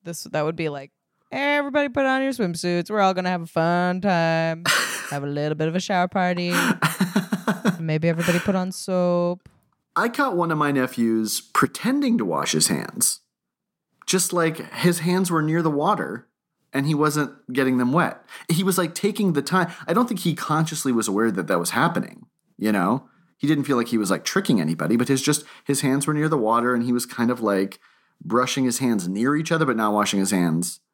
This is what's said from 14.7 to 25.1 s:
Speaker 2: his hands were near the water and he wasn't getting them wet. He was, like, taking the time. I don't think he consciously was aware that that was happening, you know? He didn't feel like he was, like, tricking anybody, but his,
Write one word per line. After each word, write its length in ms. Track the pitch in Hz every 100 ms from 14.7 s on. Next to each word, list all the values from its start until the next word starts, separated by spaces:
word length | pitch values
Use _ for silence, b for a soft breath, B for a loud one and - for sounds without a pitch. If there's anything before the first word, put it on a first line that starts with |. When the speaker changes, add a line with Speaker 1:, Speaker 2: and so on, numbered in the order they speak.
Speaker 2:
his 260 | - 170 175
hands 300 | 160 180 180
were 140 | 165
near 180 | 151 165
the 80 | 160
water 580 | 143 160 196 71 104 - _ _ _ _ 135
and 120 | 143
he 80 | 147
wasn't 360 | 151 147 139 - -
getting 240 | 127 131 127
them 140 | 123
wet. 320 | 151 165 - - B B
He 140 | 165
was, 160 | 196 185
like, 160 | 170 170
taking 380 | 202 208 202
the 100 | 143
time. 280 | 139 185 170 B B
I 80 |
don't 140 | 175 247
think 140 | 196
he 120 | 170
consciously 580 | - - 156 160 156 139
was 160 | 117 107
aware 220 | 98 113
that 160 | 92 82
that 140 | 90
was 100 | 87
happening, 560 | 113 160 170 - - - _ _ -
you 140 | 107
know? 360 | 104 90 131 b b b b
He 80 | 143
didn't 200 | 151 139
feel 120 | 127
like 120 | 117
he 100 | 113
was, 100 | 98
like, 140 | 95 -
tricking 340 | 190 202 107
anybody, 360 | 78 82 - 117
but 100 |
his, 140 | 123